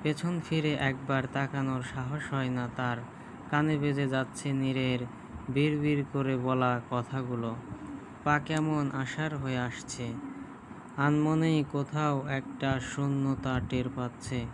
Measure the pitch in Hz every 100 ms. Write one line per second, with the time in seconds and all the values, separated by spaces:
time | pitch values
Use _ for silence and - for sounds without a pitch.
0 | 151 151 170 175 160 160 151 139 139 131
1 | 135 135 131 139 135 139 135 131 123 135
2 | 127 147 - 139 127 127 120 117 127 120
3 | 120 - - - - 147 151 151 147 139
4 | 139 131 131 - 143 135 135 131 127 123
5 | 123 - - - - 131 151 151 147 147
6 | 139 139 131 131 127 131 127 120 120 123
7 | 120 131 123 120 117 117 - - - -
8 | - - - 147 143 156 156 156 139 135
9 | 127 - 156 147 135 127 123 117 - -
10 | 117 113 - - - - - - - -
11 | 143 151 151 156 160 156 143 147 139 151
12 | 151 139 139 135 - - 135 131 127 -
13 | 139 139 139 131 131 127 - 127 123 127
14 | 123 - - 127 120